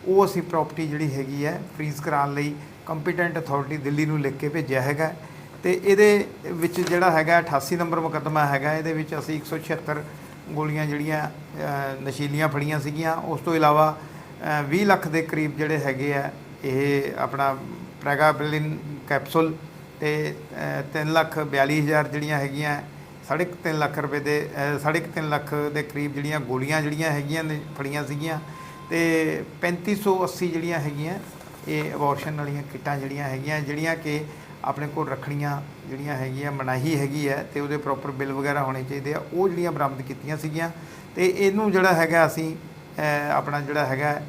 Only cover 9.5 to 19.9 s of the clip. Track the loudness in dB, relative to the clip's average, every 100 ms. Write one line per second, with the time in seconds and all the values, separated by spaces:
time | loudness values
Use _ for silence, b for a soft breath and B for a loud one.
9.5 | -6 -4 -4 -2 -6 -6 B B B -8
10.5 | -4 -2 -2 -2 -2 0 -2 -2 -8 -14
11.5 | -6 -4 -2 -4 -4 -6 -4 -2 2 2
12.5 | 2 0 -2 -2 -2 0 0 -2 -2 2
13.5 | 6 8 8 6 2 B B B -8 -2
14.5 | -2 2 2 6 4 4 -2 0 -2 -2
15.5 | 0 0 2 0 0 0 0 -2 -8 -16
16.5 | -6 -2 2 2 2 0 -2 -4 0 0
17.5 | 0 -8 -12 -14 -6 -2 4 6 4 0
18.5 | 0 -2 -4 -8 -12 0 0 2 2 2
19.5 | 0 -12 -16 -18